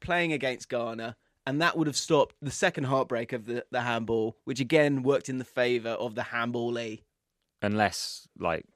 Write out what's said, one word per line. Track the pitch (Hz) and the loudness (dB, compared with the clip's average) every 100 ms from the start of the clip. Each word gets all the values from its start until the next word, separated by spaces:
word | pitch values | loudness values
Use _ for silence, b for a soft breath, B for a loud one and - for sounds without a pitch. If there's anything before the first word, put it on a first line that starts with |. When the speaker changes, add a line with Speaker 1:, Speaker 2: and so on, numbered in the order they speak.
Speaker 1:
playing | - 175 170 | -2 0 0
against | 151 131 123 - | 0 -2 -4 -4
Ghana, | 123 117 113 113 117 _ _ - | -4 -4 -6 -10 -12 _ _ -4
and | 143 | 2
that | 165 - | 2 2
would | 151 | 0
have | 131 | -2
stopped | - 156 - _ | 2 4 4 _
the | 143 | -8
second | - 190 165 | 0 0 0
heartbreak | 135 135 131 117 117 | 0 0 0 -2 -4
of | 127 107 | -6 -4
the, | 120 - | -6 -4
the | 123 | -2
handball, | 120 117 113 113 110 - | 0 -2 0 0 0 -4
which | - 131 | -8 -4
again | 127 156 147 139 | 2 4 6 4
worked | 127 139 - | 2 2 0
in | 131 | -8
the | |
favour | 123 - 123 123 113 | -6 0 2 2 -2
of | 113 120 | -4 -4
the | 110 | -6
handballee. | - 120 117 120 120 120 113 110 _ _ _ _ _ _ | -6 -2 -2 -2 -2 -4 -6 -10 _ _ _ _ _ _
Speaker 2:
Unless, | 101 104 101 - - - - - | 0 4 2 2 -10 -10 -18 -4
like, | 85 80 - | -2 -2 -4